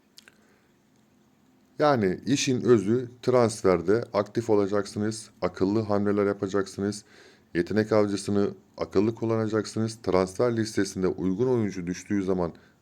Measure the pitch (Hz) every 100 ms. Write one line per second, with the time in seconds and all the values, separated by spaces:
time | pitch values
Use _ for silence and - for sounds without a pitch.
0 | _ _ - _ _ _ _ _ _ _
1 | _ _ _ _ _ _ _ - 147 127
2 | 95 - 104 139 139 123 104 113 95 123
3 | 120 - 131 123 113 110 95 87 82 113
4 | - 98 104 120 110 104 98 104 98 107
5 | 107 110 - - 92 - 95 110 104 101
6 | 101 101 101 101 98 98 98 - 101 104
7 | - - - _ _ 85 85 104 107 110
8 | 104 101 - 101 98 - _ - - -
9 | 107 113 113 113 110 110 101 110 110 113
10 | 95 92 92 - 123 113 107 - 95 95
11 | 92 - 92 95 127 120 104 92 85 92
12 | - 101 92 92 82 - _ _